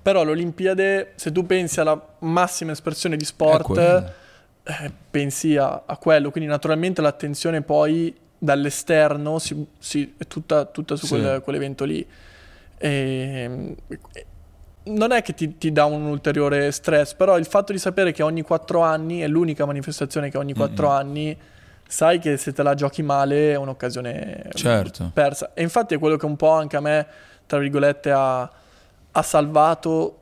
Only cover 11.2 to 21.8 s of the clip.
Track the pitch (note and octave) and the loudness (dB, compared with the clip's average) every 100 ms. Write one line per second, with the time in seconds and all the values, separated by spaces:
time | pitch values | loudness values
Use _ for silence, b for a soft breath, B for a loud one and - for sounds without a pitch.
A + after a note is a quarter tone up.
11.2 | C3+ C3+ C3 C#3+ C#3 C#3 C#3 D#3 - b | 0 -2 -4 -4 -6 -6 -4 -4 -8 b
12.2 | b b b b b - D3+ C#3 C3 C3 | b b b b b -6 -2 -2 -2 -4
13.2 | C3 C3+ A#2+ B2+ - G#2+ - - - - | -6 -8 -8 -8 -10 -12 -16 -18 -16 -20
14.2 | - - - - - - - G#3+ A3+ B3 | -20 -20 -20 -20 -20 -18 -6 0 2 2
15.2 | - - D#3 - D#3+ D3+ D3 D3+ D3 C#3+ | 0 -6 -6 -4 0 2 2 2 -4 -2
16.2 | D3 C#3+ C#3+ C#3+ C#3+ - - D3+ C#3+ - | -2 0 0 0 -2 -2 2 2 2 2
17.2 | F#3+ F3+ E3 G3+ G3+ G3 F#3+ F#3 F#3 D#3 | 4 4 4 0 0 -4 -2 0 0 2
18.2 | D3+ E3 D3+ D#3+ - E3+ E3 D#3+ D#3+ E3+ | -2 -2 -2 -2 0 2 2 2 -4 -4
19.2 | D3+ D#3 E3+ D3 C#3+ C#3+ C#3 - C#3+ D#3 | 0 2 0 0 -2 -2 -6 -6 -6 -4
20.2 | C#3+ C3+ C#3 A#2+ C#3 A2 D3 C#3 C#3 D3 | -4 -4 -4 -2 -2 0 2 2 -2 -6
21.2 | D3+ D3 b b b b | -6 -8 b b b b